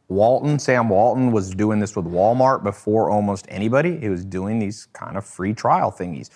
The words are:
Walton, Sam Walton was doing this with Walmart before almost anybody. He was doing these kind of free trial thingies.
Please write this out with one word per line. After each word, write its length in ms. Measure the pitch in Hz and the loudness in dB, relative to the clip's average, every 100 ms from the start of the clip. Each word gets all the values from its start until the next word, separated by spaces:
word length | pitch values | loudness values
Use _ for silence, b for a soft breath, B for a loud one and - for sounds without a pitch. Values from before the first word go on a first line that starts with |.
| - | -4
Walton, 500 | 95 110 127 147 147 | 2 4 4 2 0
Sam 300 | - 123 117 | 2 2 4
Walton 420 | 95 117 120 127 | 4 4 2 2
was 180 | 110 92 | 0 -2
doing 240 | 92 107 107 | -2 0 0
this 160 | 101 | -2
with 100 | - | -4
Walmart 580 | 85 87 101 123 131 131 | -4 2 2 4 2 2
before 460 | 101 - - 110 87 | -2 -4 -2 0 2
almost 360 | 104 104 95 - | 0 0 -4 -8
anybody. 480 | 95 110 127 165 165 | -6 0 0 0 -2
He 120 | 117 | -4
was 160 | 90 | -4
doing 340 | 95 95 95 113 | -6 -6 -4 -2
these 280 | 101 107 - | -4 -6 -16
kind 240 | - - 90 | -16 -10 -10
of 80 | |
free 300 | - - 95 | -10 -6 -4
trial 380 | 107 117 170 131 - | -2 0 2 0 -4
thingies. 340 | 90 71 - | -8 -10 -14